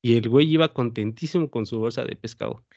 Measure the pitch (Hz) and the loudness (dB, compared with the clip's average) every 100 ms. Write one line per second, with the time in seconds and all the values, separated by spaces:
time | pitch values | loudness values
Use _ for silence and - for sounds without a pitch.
0 | 120 117 113 131 156 160 160 - 120 117 | 2 2 4 4 4 4 2 0 -4 -2
1 | 107 113 160 180 151 117 107 113 113 117 | -6 -6 -4 -2 -2 -4 -4 -4 -4 -4
2 | 120 - 113 - - - _ | -6 -8 -12 -10 -10 -10 _